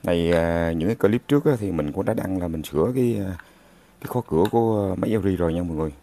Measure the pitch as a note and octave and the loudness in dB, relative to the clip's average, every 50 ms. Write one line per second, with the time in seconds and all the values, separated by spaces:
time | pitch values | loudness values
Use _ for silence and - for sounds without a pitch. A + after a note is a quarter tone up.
0 | - F2 F2 E2+ E2+ E2+ F2 E2 E2 E2+ E2+ E2+ E2+ E2 E2 D#2+ D#2+ G2 A#2 - | 0 0 0 2 2 2 2 2 2 2 0 0 0 0 -2 0 -2 -2 0 2
1 | - G2+ G#2+ B2 - - C#3+ C#3+ C#3+ D#3+ C#3 A2 G#2+ G2 F2 D#2 D2+ D2 C#2+ F#2 | 2 2 2 0 0 0 0 2 4 2 0 0 -2 -4 -2 -2 -2 -2 -4 -2
2 | F#2 G#2+ A2 - - F#2+ F#2+ F#2 F2+ E2+ D#2+ D#2 D#2 - - D2 E2 A#2 B2+ C3+ | -2 -2 -2 -2 -2 -4 -4 -2 -2 -4 -4 -6 -6 -4 0 0 0 2 2 0
3 | B2+ A#2+ A2+ G#2 G2 F#2+ F#2 F2 - - - - - - - - - _ _ _ | 0 0 0 -2 -4 -6 -8 -10 -12 -20 -20 -20 -20 -20 -20 -20 -20 _ _ _
4 | - - - B2 - - - D#2+ F#2 A2+ A2+ A#2 A2+ A2+ A2 G#2 G2+ F#2+ F2+ F#2 | -12 -4 -4 -4 -4 0 2 2 2 4 4 2 2 2 2 0 0 -2 -2 -2
5 | G2 - A2 A2 F#2 G2 F#2 E2+ F2 E2 D#2+ E2+ F2+ E2+ D#2+ D2+ D#2+ D2+ C#2+ - | 0 0 0 2 2 0 2 2 0 0 0 -2 -2 -4 -2 -2 -4 -4 -6 -10